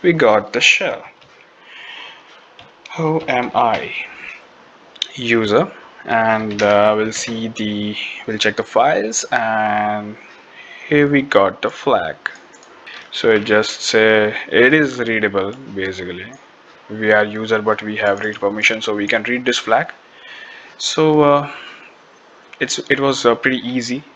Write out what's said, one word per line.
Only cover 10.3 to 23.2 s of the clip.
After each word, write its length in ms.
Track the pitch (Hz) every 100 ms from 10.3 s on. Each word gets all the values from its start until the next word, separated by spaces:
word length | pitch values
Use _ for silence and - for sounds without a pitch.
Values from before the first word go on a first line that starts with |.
| - - - - - -
here 180 | 147 143
we 140 | 143
got 400 | 139 - 98 95
the 80 | -
flag. 480 | - - 113 82 73 - - - - - - - - -
So 180 | - 120
it 160 | 107 104
just 340 | 107 107 -
say 580 | - 113 110 110 107 104 -
it 240 | 92 123
is 260 | 151 143 123
readable. 540 | 117 110 104 98 98 131 135
Basically, 600 | 98 95 92 90 90 95 - - - - - -
we 240 | 104 107
are 100 | 107
user, 380 | 107 107 110 110
but 200 | 104 107
we 140 | 107 107
have 240 | 107 98
read 160 | 107 107
permission, 460 | 101 107 104 113
so 120 | 110
we 140 | 104 101
can 160 | 113
read 220 | 107 123 123
this 120 | 120
flag. 360 | - 113 165 - - - - - - - - -
So, 440 | - - 156 151
uh, 300 | 147 143 143 - - - - - - _ _ - - -
it's, 200 | 135 -
it 200 | - 139
was, 260 | 139 127